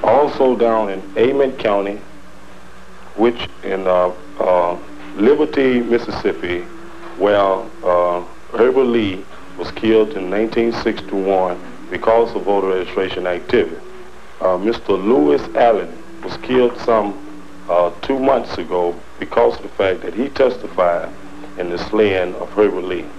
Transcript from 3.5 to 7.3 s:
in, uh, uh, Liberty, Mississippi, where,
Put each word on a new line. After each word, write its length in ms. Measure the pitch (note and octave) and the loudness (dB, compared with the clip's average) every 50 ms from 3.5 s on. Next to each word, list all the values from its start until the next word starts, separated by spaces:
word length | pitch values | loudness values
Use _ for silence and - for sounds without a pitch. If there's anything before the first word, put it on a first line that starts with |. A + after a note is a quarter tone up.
| - - - | -10 -10 -6
in, 240 | F#2+ G2 F#2+ F#2+ F#2 | -4 -4 -2 0 2
uh, 240 | F#2 F2+ F2+ F2+ F2+ - - - - - | 4 4 4 2 0 -4 -12 -14 -6 -2
uh, 340 | - - F2+ F2+ F2 F2 F2 F2+ - - - - - - - | 2 4 4 4 4 2 0 -4 -8 -12 -14 -14 -14 -12 -2
Liberty, 640 | G2 G2+ A#2 D3 D3 D3+ - - C#3+ C#3 C3 B2+ B2 | 2 4 6 6 6 4 0 2 2 2 4 4 2
Mississippi, 840 | A#2 A2+ A#2 A#2 - - - - - G2+ - - - F2 F2 F2 F2 - - - - - - - - - - - | 2 2 0 0 0 -2 -8 -2 -2 -2 -2 -2 -4 -4 -4 -4 -6 -8 -12 -14 -14 -14 -14 -14 -14 -14 -6 0
where, 440 | - G2+ | 2 4